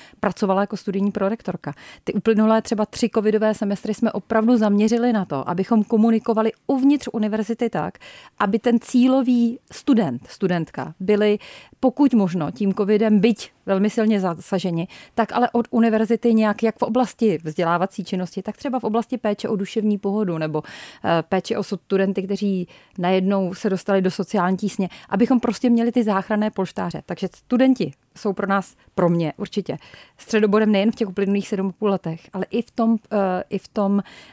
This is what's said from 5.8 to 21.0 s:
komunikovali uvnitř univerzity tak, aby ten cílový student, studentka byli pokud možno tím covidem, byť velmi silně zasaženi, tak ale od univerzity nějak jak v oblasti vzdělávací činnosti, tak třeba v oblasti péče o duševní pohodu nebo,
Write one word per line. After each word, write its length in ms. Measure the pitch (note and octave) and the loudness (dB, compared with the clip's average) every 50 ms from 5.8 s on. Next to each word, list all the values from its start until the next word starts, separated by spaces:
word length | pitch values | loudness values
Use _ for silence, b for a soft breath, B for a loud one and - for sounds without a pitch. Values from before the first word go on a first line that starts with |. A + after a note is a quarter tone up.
| G3+ | 2
komunikovali 680 | - A#3 G#3+ A3 A#3 A3+ G#3+ - - A3 A3 G#3+ A3 - _ _ | 2 2 2 4 4 2 2 0 0 0 0 0 -2 -2 _ _
uvnitř 420 | - C#4 C4 C4 C#4 D4 C#4+ - - - | -4 -2 2 4 2 2 2 0 -4 -4
univerzity 580 | A3+ G#3+ G#3+ G#3 A3 G#3 - A3+ - A#3+ A3+ | -4 -2 -2 -2 -4 -4 -4 -4 -4 -4 -4
tak, 280 | - E3+ D3+ - - - B B B B B B B - | -2 -4 -4 -6 -8 -12 B B B B B B B -2
aby 200 | G#3 G3 G3+ A3 | -2 0 0 0
ten 220 | - B3 A#3 A3 | 2 2 2 2
cílový 800 | - - - B3 B3 B3+ C4 C4+ B3+ B3 B3 A#3+ A#3 A#3 A#3+ - _ - - | 0 2 2 4 4 4 4 2 2 2 2 2 2 0 -2 -4 _ -18 -20
student, 500 | - - - C4+ A3 G3 C#3+ A#2+ B2 - - | -6 0 2 2 4 2 0 -2 -6 -10 -12
studentka 680 | - - G3 F3 F3+ E3+ D#3+ - - - C3 D#3 D#3+ - | -8 -4 -2 0 0 0 -4 -6 -6 -10 -10 -10 -10 -6
byli 380 | F#3+ F#3 G#3 G3+ G#3 G#3 G#3 G#3 B B B B B B B - | -2 0 2 4 4 2 2 0 B B B B B B B 0
pokud 340 | - C4 - - D4 C4+ - | 0 0 2 4 4 4 6
možno 360 | A3 G3 F3 E3+ F3+ D3+ - | 4 2 2 0 -2 -4 -4
tím 240 | - - G#3 G3 F#3+ | -4 -2 -2 0 0
covidem, 460 | - G3+ F#3+ G#3+ G3+ A3+ G#3+ G#3+ G3+ | 0 2 2 2 2 4 4 4 4
byť 300 | F3+ A#3+ G#3 - - - _ _ - | 4 4 2 0 -4 -18 _ _ -4
velmi 240 | G3 G3 F#3+ G3+ G#3+ | -2 0 2 2 0
silně 300 | - A#3 G#3+ G#3+ A3 G3+ | 0 0 0 2 2 0
zasaženi, 680 | F#3 F3+ E3 D#3 - - G3 F#3 - F#3 E3+ E3 F3 - B B B B B | 0 -2 -4 -6 -6 -4 -4 -2 -2 -2 -2 -4 -4 -6 B B B B B
tak 180 | - A3 - - | -4 -2 -2 0
ale 160 | A#3+ B3 - - | 0 0 0 0
od 140 | A#3 A#3 - | 0 -2 0
univerzity 640 | - A#3 A3+ A#3 A3 G#3+ A3 G3+ A#3 A3 - A#3+ A3+ | 2 2 2 4 4 2 2 2 0 0 2 2 4
nějak 280 | A3 A3 G#3+ G#3 - A3+ | 4 2 2 0 0 -2
jak 160 | A3 G#3+ - | -2 -2 -2
v 40 | - | -2
oblasti 560 | - A3+ B3 A#3 F#3 - - A3+ A3 E3+ D3 E3 | -2 0 0 0 -2 -2 0 0 0 0 0 -4
vzdělávací 600 | D#3 D3+ - F3 E3 F3 E3+ F3+ G3 - - F3 | -6 -4 -2 0 0 0 0 -2 -4 -4 -8 -8
činnosti, 380 | - G3+ F#3 F#3 - - G3 - | -6 -6 -6 -6 -6 -8 -10 -10
tak 140 | - G#3 | -10 -10
třeba 240 | - - C#4+ A#3+ B3 | -8 -6 -6 -4 -4
v 40 | - | -4
oblasti 340 | A3 G#3 A#3 A3+ - C4 A#3+ | -2 -2 -4 -4 -4 -6 -4
péče 300 | - G#3+ G#3 - - A3 | -2 -4 -4 -4 -4 -4
o 80 | A3+ | -4
duševní 420 | F#3 G3 - - A3+ G#3 G#3+ G#3 G3 | -4 -4 -4 -4 -2 0 0 0 -2
pohodu 400 | - G3 G3 G#3+ G#3+ F3+ E3 D#3+ | -2 -4 -2 -2 -2 -2 -2 -4
nebo, 240 | D#3 D#3 D3+ D3+ - B B B B B B B | -4 -4 -4 -6 -6 B B B B B B B